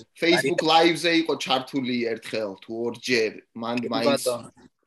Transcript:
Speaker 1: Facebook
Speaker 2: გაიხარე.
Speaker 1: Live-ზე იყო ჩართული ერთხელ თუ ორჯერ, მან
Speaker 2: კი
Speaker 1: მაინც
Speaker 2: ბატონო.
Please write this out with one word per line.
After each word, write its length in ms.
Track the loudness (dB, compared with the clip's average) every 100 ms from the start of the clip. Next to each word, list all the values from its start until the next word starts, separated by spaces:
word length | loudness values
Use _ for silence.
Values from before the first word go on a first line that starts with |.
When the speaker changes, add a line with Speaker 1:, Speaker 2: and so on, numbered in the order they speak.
| -14 -2
Speaker 1:
Facebook 420 | 2 4 2 0
Speaker 2:
გაიხარე. 120 | 4
Speaker 1:
Live-ზე 380 | 6 6 2 2 2
იყო 120 | 0 -2
ჩართული 600 | -2 -2 -2 -4 -2 -2 -2
ერთხელ 380 | -4 -6 -6 -6 -8
თუ 140 | -12 -6 -6
ორჯერ, 460 | -6 -2 0 0 -4 -14
მან 220 | -10 -6 -4
Speaker 2:
კი 60 | -4
Speaker 1:
მაინც 340 | 0 2 2 0
Speaker 2:
ბატონო. 240 | -4 -8 -20 -20 _